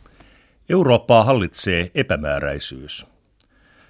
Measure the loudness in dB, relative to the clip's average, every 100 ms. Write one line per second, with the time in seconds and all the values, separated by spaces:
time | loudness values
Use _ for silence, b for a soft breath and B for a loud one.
0 | b b b b b b b 2 4 4
1 | 4 4 4 2 -2 -6 -4 -2 -4 -4
2 | -4 -4 -4 -4 -6 -8 -10 -14 -16 -18
3 | -18 _ _ _ _ b b b